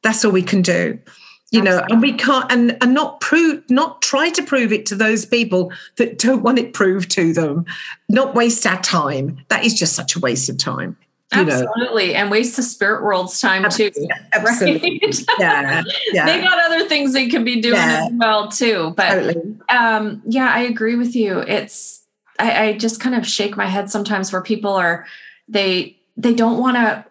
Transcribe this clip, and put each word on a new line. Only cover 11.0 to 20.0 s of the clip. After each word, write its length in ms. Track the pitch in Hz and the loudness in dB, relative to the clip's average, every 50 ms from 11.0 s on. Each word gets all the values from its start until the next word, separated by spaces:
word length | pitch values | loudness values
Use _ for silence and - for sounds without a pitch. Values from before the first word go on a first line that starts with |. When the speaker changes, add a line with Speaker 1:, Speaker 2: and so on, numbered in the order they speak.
| _ _ _ _ _ _ - | _ _ _ _ _ _ 0
Speaker 1:
You 100 | 170 185 | 2 2
know? 80 | 156 139 127 127 | 2 2 0 -2
Speaker 2:
Absolutely. 480 | - - 233 247 247 226 220 190 180 - | -2 -2 -4 -4 -2 0 0 0 0 0
And 140 | - 202 202 | -2 -2 0
waste 240 | 202 220 233 247 - | 0 0 0 0 -2
the 60 | - 233 | -2 -2
spirit 400 | - - - 202 196 214 208 - | -2 -2 0 0 0 0 0 -2
world's 360 | 208 196 185 185 185 - - | -2 0 -2 -2 -4 -4 -2
time 300 | - 202 190 190 196 208 | 0 0 2 2 0 0
too. 200 | - - 214 202 - 147 143 - - - - - - | 2 2 0 0 0 -4 -6 -6 -6 -8 -6 -4 -2
Speaker 1:
Absolutely. 680 | 214 214 226 240 - 190 294 320 311 - 349 - - 403 | 0 2 2 2 2 2 2 2 2 0 -2 -2 0 -2
Speaker 2:
<laughs> 0 | |
Right? 200 | 440 403 - - - 480 - | -2 -2 -2 -2 -2 0 2
Speaker 1:
Yeah. 440 | - 339 - 285 - 139 151 - 165 - - - - - | 2 2 2 2 0 0 -2 -2 -2 -4 -6 -6 -4 -2
Yeah. 140 | 349 180 151 | 0 2 2
Speaker 2:
They 160 | 302 339 370 | 2 2 2
got 180 | 370 370 359 339 339 330 | 2 2 2 4 2 2
other 160 | 330 330 - 339 | 2 0 0 0
things 240 | 311 294 285 269 254 | 0 0 0 0 0
they 160 | 269 262 233 | 0 0 0
could 160 | 285 294 226 | 0 0 0
be 160 | 247 247 233 | 0 -2 0
doing 140 | 220 240 226 | 0 2 2
Speaker 1:
Yeah. 300 | 190 165 160 160 156 160 | 2 2 2 0 0 -2
Speaker 2:
as 40 | 240 233 | -2 0
well 340 | 240 226 220 214 214 208 214 | 0 2 2 2 0 0 -2
too. 440 | - - 262 233 214 185 165 165 175 | -2 0 0 0 0 0 -2 -4 -2
But 120 | - 190 180 | 0 0 2
Speaker 1:
Totally. 460 | 196 185 - - 170 170 165 202 214 - - - | 2 0 0 -2 -4 -4 -6 -8 -12 -10 -2 0
Speaker 2:
um, 520 | - 247 233 226 220 214 | 0 2 2 2 0 0